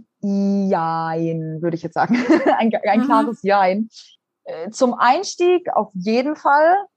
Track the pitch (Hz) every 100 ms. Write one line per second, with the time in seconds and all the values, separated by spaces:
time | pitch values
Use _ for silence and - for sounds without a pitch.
0 | - _ 202 196 196 202 196 180 165 165
1 | 165 165 165 165 160 160 170 170 165 -
2 | - 240 247 320 403 - 226 220 208 208
3 | 262 226 220 220 196 202 185 196 220 -
4 | - _ _ _ 180 160 180 - 254 -
5 | 240 302 392 - 349 359 359 - 208 185
6 | 185 233 269 302 302 285 320 392 403